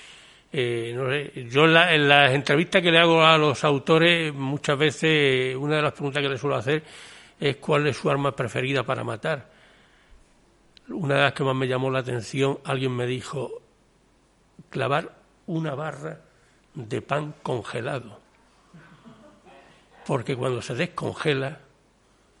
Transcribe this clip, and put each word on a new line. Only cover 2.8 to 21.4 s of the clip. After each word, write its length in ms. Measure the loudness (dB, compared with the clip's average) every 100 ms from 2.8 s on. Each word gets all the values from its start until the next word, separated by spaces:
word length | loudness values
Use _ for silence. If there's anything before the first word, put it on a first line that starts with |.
que 80 | 4
le 80 | 6
hago 260 | 6 6
a 140 | 6 6
los 260 | 4 2
autores, 680 | 2 2 4 4 4 2 -2
muchas 420 | -4 -4 -4 -2 0
veces 760 | 0 2 2 4 2 2 -2 -4
una 200 | -2 0
de 60 |
las 100 | 0
preguntas 300 | -2 -6 -2
que 60 | -4
les 120 | -2
suelo 160 | -4 -2
hacer 260 | -2 -4 -4 -20 -20 -20 -20 -4
es, 160 | -4 -2
"cuál 300 | 0 0 0
es 100 | -2
su 140 | -2
arma 260 | 0 -2 -4
preferida 460 | -6 -4 -4 -4
para 220 | -4 -6
matar?". 460 | -6 -6 -6 -8 -10 _ _ _ _ _ _ -20 _ _ _ _ _ -20 -12
una 260 | -6 0
de 60 | 2
las 100 | 2
que 120 | 0
más 120 | -2 0
me 100 | -2
llamó 240 | -2 -2
la 100 | -4
atención, 580 | -4 -6 -6 -2 -2 -2
alguien 280 | -4 -4 -2
me 120 | -4 -4
dijo, 560 | -6 -8 -10 -10 -12 _ _ _ _ _ _ _ _ _ -20 -10
"Clavar 460 | -6 -2 -2 -6 _ _ _ -8
una 280 | -6 -6
barra 460 | -6 -10 -10 -12 -14 _ _ _ _ _
de 260 | -14 -8 -8
pan 340 | -4 -4 -6 -10
congelado, 800 | -6 -6 -6 -8 -6 -8 -10 -20 _ _ _ _ _ -20 -20 -20 -20 -20 -20 _ -20 -20 -20 _ _ -12 -4
porque 300 | -4 -4 -4
cuando 240 | -4 -4
se 140 | -6
descongela 840 | -6 -6 -6 -8 -4 -2 -2